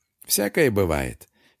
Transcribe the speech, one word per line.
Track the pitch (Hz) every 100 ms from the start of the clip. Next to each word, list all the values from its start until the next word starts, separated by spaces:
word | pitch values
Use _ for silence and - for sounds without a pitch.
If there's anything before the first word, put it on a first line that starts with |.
| _ _ -
Всякое | - 202 - 147
бывает, | 101 92 76 65 57 - _ _ _